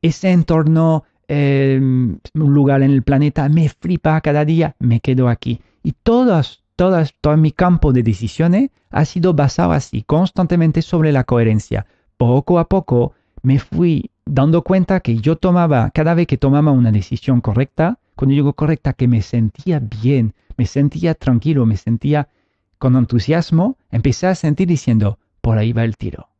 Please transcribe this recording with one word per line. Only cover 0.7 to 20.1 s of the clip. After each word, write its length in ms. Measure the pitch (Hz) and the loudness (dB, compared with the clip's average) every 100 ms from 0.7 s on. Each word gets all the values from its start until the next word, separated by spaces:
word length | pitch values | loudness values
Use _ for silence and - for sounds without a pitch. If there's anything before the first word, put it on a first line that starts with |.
| 160 165 160 - _ _ | 2 2 0 -4 _ _
eh, 500 | 143 139 139 139 131 | -2 0 2 2 2
un 400 | 135 127 123 - - | 2 0 -2 -4 -8
lugar 480 | 156 147 143 143 135 | -2 2 4 4 2
en 80 | 139 | 2
el 120 | 135 | 2
planeta, 460 | 123 139 147 151 143 | 2 0 0 0 0
me 220 | 156 156 | 0 0
flipa 500 | - - 180 160 156 | -4 -6 -4 -2 -2
cada 240 | 151 147 | 0 0
día", 320 | 151 160 156 - | 0 0 -2 -2
me 220 | 123 117 | 0 0
quedo 300 | - 131 127 | 0 0 0
aquí. 320 | 117 - 120 _ _ | -2 -6 -10 _ _
Y 100 | - | -10
todas, 720 | - - 233 254 175 - - _ - | -4 0 2 2 2 -2 -8 _ -2
todas, 380 | 185 180 151 _ | 0 0 -2 _
todo 160 | 151 151 | 0 2
mi 160 | 156 | 0
campo 400 | - 180 175 151 | 0 0 2 2
de 100 | 127 | 2
decisiones 680 | 113 101 113 - 165 185 269 _ _ | 0 -2 -6 -2 0 0 -2 _ _
ha 140 | - | -4
sido 300 | 151 - 175 | -4 -2 0
basado 380 | 156 139 - - | 2 0 0 -2
así, 300 | 156 - - | -2 -4 -10
constantemente 800 | - 151 185 - 180 175 165 160 | -2 -2 0 -2 -2 0 0 0
sobre 300 | 160 175 156 | -2 0 0
la 120 | 143 | 0
coherencia. 600 | 127 120 113 107 - 107 - _ _ _ | 0 0 2 0 -2 -8 -8 _ _ _
Poco 420 | 120 127 - 175 | 0 0 2 0
a 100 | 165 | 2
poco 460 | 190 - 120 127 _ _ - | -2 0 -2 -2 _ _ -6
me 160 | 127 135 | 0 0
fui 520 | - 160 175 147 - _ - | -2 -2 0 0 -6 _ -6
dando 320 | 135 139 165 | 0 2 0
cuenta 380 | - 190 180 190 | 0 0 0 -2
que 180 | - 117 | -2 -2
yo 180 | 107 165 | -2 -2
tomaba, 540 | 185 175 170 135 113 | 0 2 2 0 0
cada 240 | - 156 | 0 0
vez 140 | 170 175 | 0 0
que 100 | 127 | 0
tomaba 320 | 139 143 151 | 0 2 2
una 220 | 135 120 | 2 2
decisión 480 | 107 92 110 - 123 | 0 -2 -8 -2 0
correcta, 580 | 117 104 135 - 165 240 _ | 0 -2 -2 -2 -2 -2 _
cuando 200 | - 135 | -4 0
digo 180 | 139 143 | 2 0
correcta, 400 | - 151 151 - | -2 -2 -2 -4
que 160 | - 123 | -2 0
me 140 | 117 | 0
sentía 580 | - 123 110 - 180 156 | -2 -2 -2 -4 -4 -4
bien, 540 | 113 107 120 | -4 -4 0